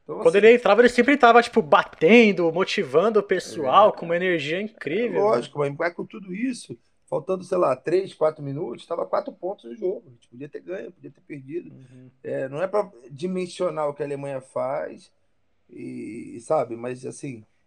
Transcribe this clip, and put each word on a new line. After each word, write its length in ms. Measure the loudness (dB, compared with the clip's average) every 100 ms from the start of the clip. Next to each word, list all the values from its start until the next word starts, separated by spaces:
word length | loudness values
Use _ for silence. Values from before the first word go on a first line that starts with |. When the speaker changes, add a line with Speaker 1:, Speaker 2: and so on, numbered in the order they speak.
Speaker 1:
Então, 120 | -16 0
Speaker 2:
Quando 120 | 2
Speaker 1:
assim, 100 | 6
Speaker 2:
ele 160 | 6
entrava, 260 | 6 6 6
ele 80 | 6
sempre 280 | 4 2 6
tava, 260 | 8 6
tipo, 180 | 4 0
batendo, 880 | 4 2 2 0 6 8 6 4 0
motivando 680 | 0 -2 -2 2 2 4 2
o 20 |
pessoal, 680 | 0 -4 -4 -6 2 6 6
Speaker 1:
É. 20 |
Speaker 2:
com 140 | 2 -4
uma 100 | -2
energia 440 | 0 -2 -2 -6
incrível, 600 | -8 -10 -6 -4 -2 0
Speaker 1:
É 40 |
lógico, 380 | 0 0 -2 -4
Speaker 2:
né? 60 | -4
Speaker 1:
mas, 100 | -4
mas 160 | -6
com 120 | -6 -12
tudo 280 | -14 -12
isso, 420 | -8 -6 -8 -14 -18 _ _ _
faltando, 380 | -8 -6 -8
sei 140 | -4 -2
lá, 180 | 0 -2
três, 380 | -2 -2 -2
quatro 280 | -2 -2 -2
minutos, 440 | -10 -8 -10 -12 -10
tava 180 | -8 -4
quatro 260 | -4 -6
pontos 320 | -10 -10 -10 -14
no 100 | -8
jogo. 280 | -6 -8 -14
A 40 |
gente 180 | _ _
podia 200 | -18 -16
ter 120 | -16
ganho, 300 | -14 -14 -14
podia 200 | -18 -20
ter 100 | -20
perdido. 500 | _ -18 -12 -14 -14
Speaker 2:
Uhum. 400 | -20 -20 -20 -20 _
Speaker 1:
É, 240 | -10 -8 -8
não 140 | -6
é 40 | -4
pra 240 | -4 -6 -12 -20
dimensionar 800 | -10 -6 -6 -8 -6 -6 -2 -6
o 60 |
que 80 | -6
a 40 | -8
Alemanha 340 | -8 -8 -10
faz, 720 | -10 -8 -6 -6 -10 -14 _ _ _ _ _ _ _
e, 680 | -18 -14 -14 -12 -14 -16 -18
sabe, 340 | -4 -2 -2 -8
mas, 280 | -10 -10
assim, 400 | -14 -14 -14 -16 -20 _